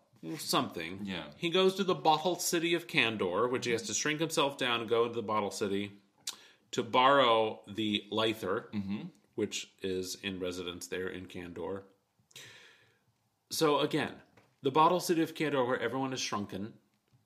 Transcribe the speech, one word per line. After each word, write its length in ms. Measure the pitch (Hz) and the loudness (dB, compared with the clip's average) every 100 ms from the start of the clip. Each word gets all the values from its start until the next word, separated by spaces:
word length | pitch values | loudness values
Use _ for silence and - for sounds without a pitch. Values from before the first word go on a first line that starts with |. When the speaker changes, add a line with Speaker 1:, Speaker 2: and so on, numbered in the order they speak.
| _ _ 160 160 | _ _ -12 -10
Speaker 1:
something. 640 | - 165 110 90 82 98 | -2 0 0 -6 -8 -8
Speaker 2:
Yeah. 200 | 101 90 73 - | -8 -8 -10 -6
Speaker 1:
He 120 | 170 | -2
goes 260 | 175 190 190 | 2 2 2
to 80 | |
the 120 | 185 160 | 0 2
bottle 420 | 160 151 185 165 | 4 4 2 -2
city 340 | - 170 170 170 | 0 0 2 0
of 120 | 160 | 0
Kandor, 600 | 151 117 107 95 92 123 | 2 2 2 0 2 2
which 140 | 123 120 | 0 0
he 60 | |
has 80 | 113 | -2
to 100 | - | -2
shrink 280 | 110 151 151 | -2 0 0
himself 360 | 160 160 139 139 | 0 2 0 0
down 220 | 127 117 | 0 0
and 80 | 110 | 2
go 140 | 117 | 4
into 120 | 120 113 | 4 0
the 60 | |
bottle 300 | 104 107 101 | 0 0 0
city 480 | - 104 101 101 98 _ _ - - - _ _ | -2 -2 -2 -4 -10 _ _ -14 -14 -20 _ _
to 100 | - | -4
borrow 760 | 110 127 131 139 123 113 110 107 - | 0 4 6 8 8 6 4 -2 -10
the 380 | 104 107 104 - | -4 0 0 0
Lyther, 600 | 107 113 110 92 104 - | 0 0 0 -2 -4 -4
Speaker 2:
Mm-hmm. 340 | 107 98 107 175 - _ - | -6 -6 -6 -8 -16 _ -6
Speaker 1:
which 360 | 104 - - _ | -4 -4 -10 _
is 340 | 95 92 92 - | -6 -4 -6 -8
in 180 | 98 92 | -8 -6
residence 480 | 90 90 87 87 - | -6 -6 -8 -10 -8
there 200 | 90 92 | -6 -6
in 160 | 87 92 | -8 -12
Kandor. 560 | 95 87 85 85 98 - _ _ _ _ - - - - - _ _ _ _ _ _ _ | -12 -12 -10 -8 -8 -12 _ _ _ _ -20 -20 -20 -20 -20 _ _ _ _ _ _ _
So 300 | - 156 143 | 0 2 4
again, 340 | 147 151 104 - - _ _ _ | 2 0 -2 -6 -18 _ _ _
the 100 | 135 | 0
bottle 280 | 139 165 180 | 4 6 4
city 220 | 170 165 | 2 2
of 100 | 160 | 2
Kandor 320 | - 151 139 123 | 0 0 2 0
where 140 | 127 | 0
everyone 340 | 117 131 131 | -2 -2 -4
is 60 | 127 | -4
shrunken, 520 | - 110 98 95 107 - _ _ _ _ | -4 -4 -4 -8 -10 -14 _ _ _ _